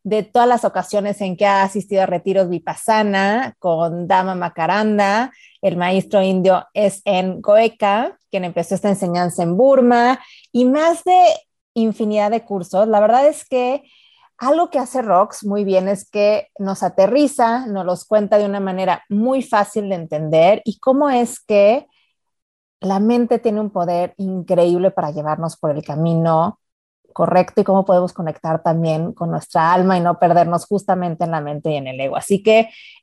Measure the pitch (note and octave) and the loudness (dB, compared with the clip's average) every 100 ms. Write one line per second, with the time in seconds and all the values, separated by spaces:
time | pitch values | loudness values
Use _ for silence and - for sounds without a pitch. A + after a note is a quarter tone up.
0 | G3 G#3+ - B3 A#3+ A#3+ G3+ F#3+ - G#3 | -4 -4 -2 2 2 2 0 -4 -4 -4
1 | G3+ G3+ G3 F3 G3+ G3 G3 G#3 - G3 | -4 -4 -6 0 0 2 0 -2 -4 -2
2 | F#3 F3 F#3+ F#3+ F3+ E3+ - D3+ - A3 | 0 -2 -2 0 0 -2 -8 -10 0 0
3 | G#3 G3 G3 A3+ B3+ - F3+ D#3+ E3 E3+ | 2 0 0 0 -4 -6 -2 -2 -2 -4
4 | E3+ F#3 F#3 F3+ F3 - D#3+ G3+ G#3+ G#3 | 0 0 0 -4 -8 -4 -2 0 0 2
5 | G3 G#3+ B3+ _ _ _ F#3+ E3+ F3 F#3+ | 2 0 -2 _ _ _ -4 -2 0 -2
6 | F#3+ G#3 F#3+ F#3+ F#3 F#3 - - G3+ F#3+ | 0 0 2 2 2 2 0 -2 -2 -2
7 | G#3 F#3 F#3 F3+ - G#3 A3+ - G#3 G#3 | -2 -2 -2 -6 2 4 4 0 0 0
8 | D4+ - _ G3 F3+ F3 E3+ F#3+ G#3 G3 | -2 -8 _ -6 -6 -6 -4 -2 -2 -2
9 | F3+ F3 F3 F3 E3+ F3+ C4 C4+ A#3+ A#3+ | -2 -2 -2 -2 -2 2 4 4 4 4
10 | A#3+ C4 - - _ A#3 B3+ C#4+ E4 E4+ | 2 0 -6 -20 _ 0 2 2 0 0
11 | F4+ F#4 F4 - _ _ _ A3+ A3+ G#3 | 2 6 6 2 _ _ _ -2 -2 -2
12 | G#3+ G#3+ G#3 A3+ - G3+ F3 F#3 A3 G#3 | -2 0 0 -2 -4 -8 -4 0 2 4
13 | G#3+ A#3+ D4 D4+ - B3+ B3 C#4 _ _ | 4 4 2 0 -6 -4 -2 -4 _ _
14 | _ _ _ _ B3 D#4+ F4 D4+ A#3+ C4 | _ _ _ _ 0 0 0 -2 -4 -6
15 | A3 F#3 A#3+ - G#3 G3+ G3 F#3 F#3+ G3 | 0 2 2 -2 -6 -4 0 0 0 -4
16 | - G#3 G#3 G#3+ - - G3 F#3+ A#3 - | -6 0 2 0 -4 -10 -8 -4 -4 0
17 | F#3+ C4+ C#4+ - A#3 A#3+ B3+ G3 F3 F#3 | 2 4 0 2 0 0 -4 -6 -4 -6
18 | - G#3+ G3+ G#3 G3+ G3+ F#3+ F#3 F#3 E3 | -2 -2 2 0 0 -4 -6 -4 -2 -2
19 | - G3+ A#3+ C4+ B3 G#3+ G3+ A3 G3+ F3+ | -2 -2 0 -2 -2 -2 -2 -4 -6 -8
20 | D#3+ D3+ D#3 D#3 E3+ G#3 - - B3+ C4 | -6 -6 0 4 4 4 0 -4 0 2
21 | C#4+ B3 A#3+ - - G#3 G3+ C4 - _ | 2 2 -2 -6 0 4 4 4 -2 _
22 | _ _ _ _ _ _ _ _ F#3+ G3 | _ _ _ _ _ _ _ _ -4 0
23 | G#3+ A#3+ A#3 A#3 A#3 G#3 G#3 F#3+ F3 F3 | 2 0 0 0 -2 -4 -4 -4 -2 -2
24 | F3 - F#3+ F#3 E3 F3+ E3+ F3 F#3 F#3 | -4 -6 -8 -8 -2 2 2 2 0 0
25 | D3+ D3+ D3+ D#3 E3 - D#3 C#3+ - D3 | -6 -6 -6 -4 -6 -6 -4 -4 -6 -4
26 | E3 E3 E3 D#3+ F3 - _ _ _ _ | 0 0 2 2 0 -4 _ _ _ _
27 | _ - E3+ F3+ F3+ - G3+ G3 F#3+ F3+ | _ -4 0 2 0 0 2 2 2 2
28 | F3+ - E3 D3+ - D#3+ E3+ E3 E3 D#3 | 0 -6 -10 -8 -6 -4 -2 -2 0 -2
29 | E3 - E3+ D#3+ - E3+ E3 F3+ F#3 F3+ | -4 -6 -6 -6 -4 0 2 2 2 2
30 | F3 E3+ F3 E3+ E3+ E3+ - G3+ - F#3 | 0 0 2 4 2 0 -2 -6 -2 -4
31 | F3 D#3 E3+ D#3+ D3 D3 D#3+ D3 C3 C3 | -2 -6 -4 -4 -6 -6 -4 -4 -6 -6
32 | C3+ - - G3 G#3+ A3 A3+ - - - | -6 -6 -2 -2 4 2 2 -6 -20 -20